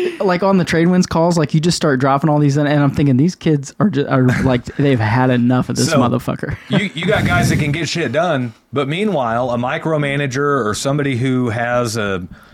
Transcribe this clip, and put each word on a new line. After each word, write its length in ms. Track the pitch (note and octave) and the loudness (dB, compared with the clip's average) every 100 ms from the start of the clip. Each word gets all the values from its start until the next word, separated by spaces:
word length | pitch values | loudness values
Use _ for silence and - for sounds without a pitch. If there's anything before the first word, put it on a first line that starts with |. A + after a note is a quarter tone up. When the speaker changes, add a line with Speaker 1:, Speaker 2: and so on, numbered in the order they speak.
| F4+ - | -4 -2
Speaker 1:
like, 220 | G3 F3+ | -2 0
on 140 | G3 G3 | 2 2
the 40 | |
Trade 240 | E3 E3 E3+ | 2 2 2
Winds 200 | F3+ F3+ | 2 2
calls, 280 | E3 E3+ E3+ | 2 2 2
like, 160 | D3 D#3 | 2 0
you 40 | |
just 160 | E3+ - | 0 0
start 220 | D#3 C3 | 0 2
dropping 300 | C3+ C#3 D#3+ | 2 2 2
all 80 | D3 | 2
these 180 | C#3+ C#3+ | 2 2
in, 100 | C#3+ | 2
and 140 | D3 | 2
I'm 80 | C#3+ | 2
thinking, 260 | - C#3+ B2+ | 2 2 4
"These 180 | F3 - | 2 0
kids 380 | E3+ D3 C3+ - | 0 0 -2 -2
are 100 | G#3+ | 0
ju-, 160 | C#3 C#3 | 0 0
are, 200 | C3+ B2+ | 2 2
Speaker 2:
<laughs> 160 | A#2+ | 2
Speaker 1:
like, 200 | C3 B2 - - | 0 0 -4 -2
they've 220 | C#3+ B2 | 0 2
had 300 | G#2+ B2+ B2+ | 2 2 2
enough 360 | B2 A#2+ B2+ B2 | 2 2 2 0
of 80 | B2+ | -2
this 120 | B2 | 0
Speaker 2:
So, 80 | D3+ | 2
Speaker 1:
motherfucker." 580 | B2 B2 - C3 - - | 2 0 -4 -6 -6 -8
<laughs> 60 | - | -2
Speaker 2:
you, 200 | D3 G3+ | -2 -2
you 120 | D#3 F3 | -4 -2
got 180 | G3+ - | 0 2
guys 240 | - - | 2 2
that 80 | - | 0
can 140 | D3+ | 0
get 180 | D#3 D#3+ | -2 -4
shit 220 | E3+ C3+ | -4 -2
done, 420 | C#3 F3 C3+ B2 - - | -2 0 -2 -4 -10 -8
but 160 | C3+ C#3+ | -4 -4
meanwhile, 640 | E3 G#3+ D#3+ A#2 A#2 B2+ | -2 -2 -2 -2 -2 -2
a 60 | A#2+ | -2
micromanager 1080 | B2 D#3+ E3 D#3 C#3+ C#3+ C#3+ B2+ C#3+ C#3 G#2+ | -4 -4 -2 -2 -2 -2 -2 -2 0 0 -2
or 80 | G2+ | -2
somebody 420 | C#3 C3+ C#3 B2 | -2 -2 -2 -2
who 320 | C3 B2+ B2 | 0 0 -2
has 480 | A2 A#2+ B2 A#2+ A2+ | -2 -2 0 -2 -2
a 300 | G#2 F#2+ F2+ - - | -2 -4 -8 -16 -20